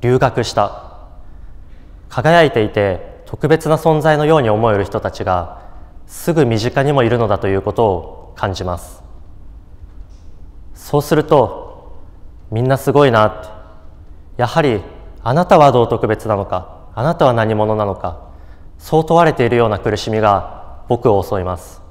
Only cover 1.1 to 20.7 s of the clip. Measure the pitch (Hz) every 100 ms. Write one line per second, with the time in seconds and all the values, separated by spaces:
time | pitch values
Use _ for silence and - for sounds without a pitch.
1.1 | - - - - - - - - - -
2.1 | - 143 170 156 123 107 - 101 92 -
3.1 | - - - 143 156 151 156 165 156 151
4.1 | 151 151 160 120 107 113 101 95 110 98
5.1 | - 98 90 85 - - - - - -
6.1 | - - 156 131 113 117 131 139 143 117
7.1 | 120 113 98 98 98 101 101 113 90 -
8.1 | - - - 107 87 90 90 - - -
9.1 | - - - - - - - - - -
10.1 | - - - - - - - - 147 147
11.1 | 156 151 151 110 - - - - - -
12.1 | - - - - 110 127 135 - 135 143
13.1 | 113 107 - - - - - - - -
14.1 | - - - 123 - 151 110 - - -
15.1 | - 113 139 180 180 143 123 117 113 110
16.1 | 107 110 104 98 92 - - - - 127
17.1 | 165 139 120 110 107 107 107 104 92 92
18.1 | 85 - - - - - - - 156 160
19.1 | 165 170 - 120 120 113 101 - 104 -
20.1 | 110 107 98 - - -